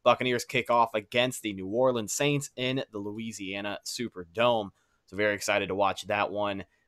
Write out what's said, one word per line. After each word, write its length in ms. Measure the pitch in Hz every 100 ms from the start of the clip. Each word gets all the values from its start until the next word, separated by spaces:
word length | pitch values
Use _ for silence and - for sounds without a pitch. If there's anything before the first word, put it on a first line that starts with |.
Buccaneers 400 | 123 120 127 123
kick 280 | - 131 110
off 240 | 120 117 110
against 480 | 101 120 120 -
the 100 | 107
New 140 | 95 95
Orleans 460 | 110 131 120 104
Saints 360 | - 143 143 139 -
in 280 | 127 131 127
the 60 | 107
Louisiana 800 | 101 107 113 104 95 101 101 98 -
Superdome. 840 | - 117 - 85 95 120 113 98 - _ _ _
So 100 | 92
very 200 | 107 101
excited 320 | - 101 98
to 80 | 95
watch 320 | 98 92 95
that 240 | 104 101
one. 340 | 101 101 98 - _